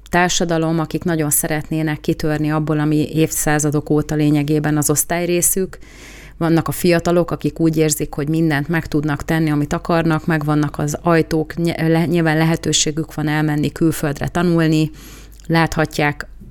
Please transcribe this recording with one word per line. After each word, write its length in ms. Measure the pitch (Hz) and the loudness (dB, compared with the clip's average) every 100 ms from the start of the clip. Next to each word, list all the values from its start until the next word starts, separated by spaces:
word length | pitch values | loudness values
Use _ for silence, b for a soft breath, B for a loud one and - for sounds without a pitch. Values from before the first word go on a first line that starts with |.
| - | -2
társadalom, 720 | 175 180 - 175 165 160 165 | 2 2 0 0 0 0 0
akik 240 | 156 156 | -2 -4
nagyon 260 | 180 160 151 | -2 0 0
szeretnének 680 | - 165 156 - 156 156 151 | 0 -2 -4 -4 -2 -2 -2
kitörni 520 | - 165 156 151 151 | -2 -2 0 0 0
abból, 280 | 156 151 151 | 0 0 0
ami 300 | 151 151 151 | 2 2 0
évszázadok 760 | 156 156 - 151 151 147 147 - | 0 0 0 0 2 2 0 0
óta 260 | 151 151 151 | 0 0 2
lényegében 640 | 151 151 147 151 151 151 | 2 2 2 0 2 0
az 120 | 147 | 0
osztályrészük. 880 | 147 - 170 175 175 170 190 185 - B B B B B B | 0 -2 -2 0 0 0 0 -4 -8 B B B B B B
Vannak 300 | 165 165 - | 2 2 0
a 40 | |
fiatalok, 600 | - 180 170 175 175 170 | 0 2 4 4 2 0
akik 280 | 151 151 - | -2 -4 0
úgy 180 | 165 156 | 2 2
érzik, 360 | 156 143 147 | 2 0 -6
hogy 160 | - 147 | -4 -2
mindent 380 | 160 165 143 143 | 0 2 0 0
meg 200 | 170 - | -2 0
tudnak 380 | 151 151 143 - | -2 0 -4 -2
tenni, 240 | 160 160 | 0 2
amit 240 | 147 147 | 0 0
akarnak, 520 | 170 - 170 165 156 - | -2 0 0 2 0 0
megvannak 520 | 160 151 151 147 - | -2 0 0 0 -2
az 180 | 147 151 | -4 -2
ajtók, 540 | 175 165 156 160 156 - | 2 2 2 -2 -4 -2
ny-, 200 | 170 - | -2 0
le-, 280 | 160 165 170 | 2 2 2
nyilván 320 | 175 160 156 | 2 2 2
lehetőségük 760 | 160 165 156 156 156 147 151 | 2 0 0 0 0 -4 -6
van 140 | - 151 | -4 -2
elmenni 440 | 151 151 147 143 | 0 0 0 -2
külföldre 560 | - 160 151 151 139 - | 0 0 0 -4 -4 -4
tanulni, 640 | 175 175 165 160 156 156 - B B B B - | 0 2 4 4 2 0 -4 B B B B 0
láthatják 800 | 165 156 - 156 - 147 - - - - | 2 2 0 -2 0 -2 -2 -10 -16 -12